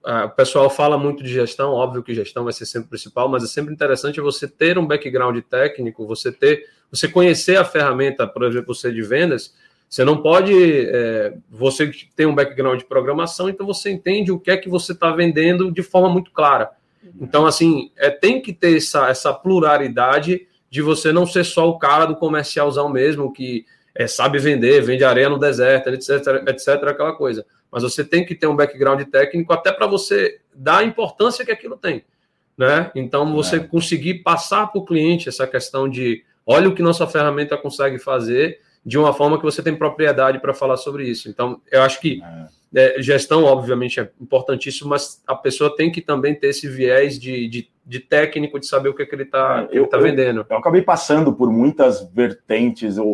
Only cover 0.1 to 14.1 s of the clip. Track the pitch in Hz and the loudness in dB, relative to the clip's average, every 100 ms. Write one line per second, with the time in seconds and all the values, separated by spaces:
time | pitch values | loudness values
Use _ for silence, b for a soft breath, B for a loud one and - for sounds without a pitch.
0.1 | 117 107 - 131 147 135 135 147 147 143 | -4 -4 0 2 4 2 2 0 2 -2
1.1 | 139 131 127 117 - 139 123 127 123 120 | -4 -6 -4 -4 -2 -2 0 -2 -4 -6
2.1 | 113 101 123 120 - 113 120 110 110 - | -6 -6 -6 -8 -8 -10 -10 -10 -16 -10
3.1 | - 127 127 113 - 147 151 143 131 147 | -4 0 0 -4 -6 -8 -4 0 0 -2
4.1 | 147 143 139 135 - 165 175 156 147 135 | -4 -4 -6 -10 0 2 2 0 -2 -2
5.1 | 127 123 117 - 127 147 - 117 113 107 | -2 -2 -2 -4 0 0 -2 -10 -10 -10
6.1 | 110 127 - 139 151 B B B 135 165 | -8 -8 2 2 2 B B B -6 -2
7.1 | 180 180 170 - 190 175 156 143 127 139 | 4 4 4 2 2 2 0 0 0 -2
8.1 | 131 110 - 123 120 120 120 123 113 104 | -2 -4 -2 -2 -2 -6 -6 -6 -6 -2
9.1 | 135 175 123 - _ _ _ _ - 135 | 0 0 -2 -6 _ _ _ _ 0 2
10.1 | 151 156 180 190 190 175 143 117 123 117 | 4 4 4 6 6 6 4 0 -2 -2
11.1 | 110 104 - _ 110 131 135 151 - - | -2 -4 -6 _ -2 -2 0 -4 -4 -14
12.1 | - 156 143 139 131 131 127 - 135 127 | 0 2 2 0 0 -2 -2 0 -2 0
13.1 | 147 170 - 185 190 196 196 208 190 180 | -4 -4 -4 -6 -4 -8 -6 -6 -6 -2